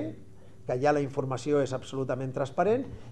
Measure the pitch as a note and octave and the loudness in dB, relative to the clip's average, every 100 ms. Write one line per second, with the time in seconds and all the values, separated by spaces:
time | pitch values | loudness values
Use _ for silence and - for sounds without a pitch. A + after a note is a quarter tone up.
0 | D#4 G#3+ - - - - - B2+ C#3+ D3 | 2 -6 -14 -16 -16 -12 -2 2 4 4
1 | C#3+ - C3 C3 D3+ D3 C3 C3 - C3+ | 2 0 -2 -2 2 4 4 0 -4 -4
2 | C3 B2+ C3 C3 C#3 - F#3 A#3+ C4+ - | -2 -2 -2 -2 -2 2 4 2 0 -8
3 | - | -8